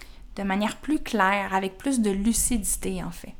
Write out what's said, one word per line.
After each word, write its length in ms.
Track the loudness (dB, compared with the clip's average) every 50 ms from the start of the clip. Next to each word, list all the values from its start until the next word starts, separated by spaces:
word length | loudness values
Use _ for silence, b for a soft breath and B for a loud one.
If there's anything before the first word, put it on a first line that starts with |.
| B B B B B B -8
de 60 | -4
manière 340 | -2 0 0 2 0 0 -2
plus 220 | -4 -2 -2 0 0
claire, 560 | 0 0 2 4 4 4 4 2 0 0 0
avec 240 | 0 0 0 -4 -4
plus 220 | -2 0 2 4
de 100 | 4 2
lucidité 920 | 2 2 2 2 2 2 2 2 0 0 0 -2 -2 -2 -2 -4 -4 -4
en 80 | -6 -6
fait. 240 | -8 -10 -12 -14 -14 -14